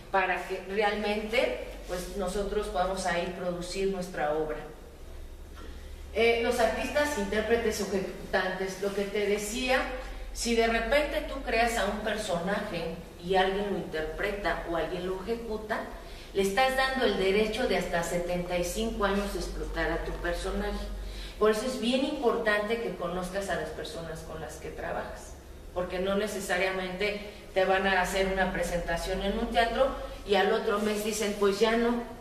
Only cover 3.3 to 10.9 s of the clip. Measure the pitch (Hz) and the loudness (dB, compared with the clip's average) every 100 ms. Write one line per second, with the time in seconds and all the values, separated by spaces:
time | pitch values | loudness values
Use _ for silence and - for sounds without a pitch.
3.3 | 180 180 175 - 196 196 190 175 170 147 | -2 -4 -4 -4 -2 0 0 -4 -2 0
4.3 | 156 151 - - - - - - - - | 0 0 -4 -8 -14 -16 -16 -14 -12 -12
5.3 | - - - - - - - - 202 233 | -12 -14 -14 -12 -12 -12 -12 -6 4 4
6.3 | 233 247 247 226 - 247 294 294 - 196 | 4 4 4 4 4 0 2 2 2 0
7.3 | 208 214 233 220 - 190 196 180 - - | 0 2 4 2 0 0 0 -2 -6 -2
8.3 | 196 185 180 190 - 196 202 196 214 202 | 0 0 -2 -4 -2 -2 -2 -2 0 2
9.3 | 208 - 247 254 254 - - - - - | 0 -2 -2 2 2 2 -6 -8 -10 -10
10.3 | - 233 226 226 226 - | -4 0 4 4 2 4